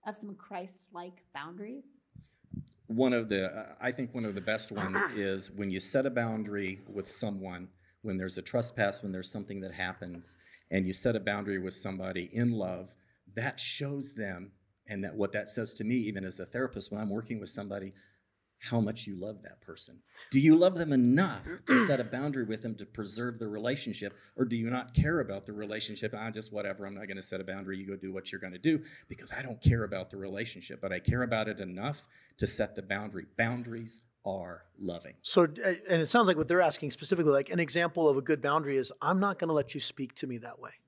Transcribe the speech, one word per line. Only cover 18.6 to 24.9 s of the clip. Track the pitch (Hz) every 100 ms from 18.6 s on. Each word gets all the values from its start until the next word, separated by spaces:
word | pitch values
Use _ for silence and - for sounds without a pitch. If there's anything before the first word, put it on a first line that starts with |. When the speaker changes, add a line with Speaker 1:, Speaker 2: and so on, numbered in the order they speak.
| - 117
Speaker 2:
much | 107 113 -
you | 95
love | 98 104
that | - -
person. | - 80 - - _ - -
Do | 135
you | 156 156
love | 180 180
them | 160
enough | 139 120 135 185 104 - 349 -
to | 262
set | 214 135
a | 110
boundary | 123 147 135 110
with | 110
them | 117 104
to | 101
preserve | - 101 104 120 110
the | 110
relationship, | 107 117 143 - 101 101 - - -
or | 127
do | 117
you | 113
not | 127 123